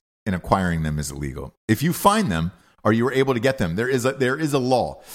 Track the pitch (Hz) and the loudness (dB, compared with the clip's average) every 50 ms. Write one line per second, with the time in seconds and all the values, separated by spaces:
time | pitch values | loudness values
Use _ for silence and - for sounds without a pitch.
0 | _ _ _ _ - 107 92 87 - - 110 98 92 87 85 82 78 78 76 76 | _ _ _ _ -4 -4 -4 -2 0 0 0 2 2 0 0 0 -2 -2 -2 -4
1 | 73 71 69 71 71 69 64 69 67 69 - _ _ - 110 - 131 175 165 - | -4 -6 -8 -8 -8 -8 -8 -10 -12 -14 -16 _ _ 0 0 2 2 -2 0 2
2 | - 196 202 220 208 127 87 82 82 90 - - _ _ _ _ - 110 110 113 | 2 2 2 2 0 0 0 0 0 -2 -4 -8 _ _ _ _ 0 2 2 2
3 | 117 - 123 131 135 135 120 117 107 131 135 - 107 85 82 98 117 123 135 127 | 2 0 2 2 2 2 2 0 2 0 0 0 -2 -4 -2 -2 -2 0 0 0
4 | 113 131 - - 131 123 135 151 160 151 139 139 123 127 131 120 95 73 - - | 0 0 0 0 0 0 0 0 -2 -2 0 0 2 2 2 2 0 0 -6 -12
5 | - - - | -18 -18 -18